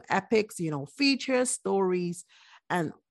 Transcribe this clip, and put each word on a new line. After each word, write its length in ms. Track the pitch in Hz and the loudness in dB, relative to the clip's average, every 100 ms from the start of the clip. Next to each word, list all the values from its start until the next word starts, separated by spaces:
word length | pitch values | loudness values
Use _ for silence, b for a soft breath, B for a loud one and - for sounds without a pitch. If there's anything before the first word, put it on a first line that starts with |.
| - | -2
epics, 520 | 185 190 220 208 - | -2 2 0 0 -4
you 100 | 160 | -6
know, 140 | 147 143 | -4 -8
features, 640 | - 277 269 - 254 254 | 0 0 2 0 0 0
stories, 720 | - 190 196 185 180 175 170 - b b b _ | -2 0 2 2 0 -2 -6 -14 b b b _
and, 220 | 180 156 - _ | -2 -2 -6 _